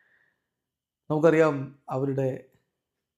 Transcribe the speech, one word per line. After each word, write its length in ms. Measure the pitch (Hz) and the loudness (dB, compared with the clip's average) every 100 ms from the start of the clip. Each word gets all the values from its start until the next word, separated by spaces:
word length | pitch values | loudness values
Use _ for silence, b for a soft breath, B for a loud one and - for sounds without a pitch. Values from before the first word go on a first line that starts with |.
| _ _ _ _ _ _ _ _ _ _ - | _ _ _ _ _ _ _ _ _ _ -6
നമുക്കറിയാം, 460 | 151 160 156 156 139 139 - - | 2 4 4 2 0 -8 -14 -10
അവരുടെ 420 | 131 139 135 131 127 - _ _ _ _ _ _ | -6 -4 -4 -4 -6 -14 _ _ _ _ _ _